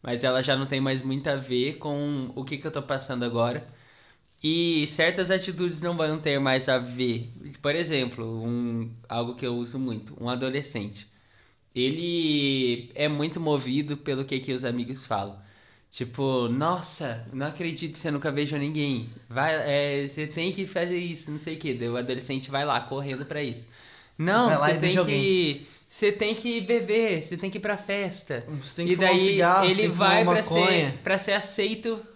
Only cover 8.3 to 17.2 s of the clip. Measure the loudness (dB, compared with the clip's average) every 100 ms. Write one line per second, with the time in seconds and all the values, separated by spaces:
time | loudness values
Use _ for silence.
8.3 | -4 -2 -2 -2 -2 -4 -10 -6 -4 -4
9.3 | -4 -4 -4 -4 -4 -4 -6 -10 -10 -6
10.3 | -2 -2 -4 -4 -6 -8 -10 -20 _ _
11.3 | _ _ _ _ -2 0 0 -2 0 2
12.3 | 2 2 2 2 0 -6 -2 -2 0 -2
13.3 | -2 0 0 0 -2 -2 -4 -4 -4 -2
14.3 | -4 -2 -4 -2 -2 -4 -6 -4 -4 -4
15.3 | -10 -20 -20 -20 _ _ -8 -8 -2 0
16.3 | 2 2 2 0 0 -2 -2 -4 -6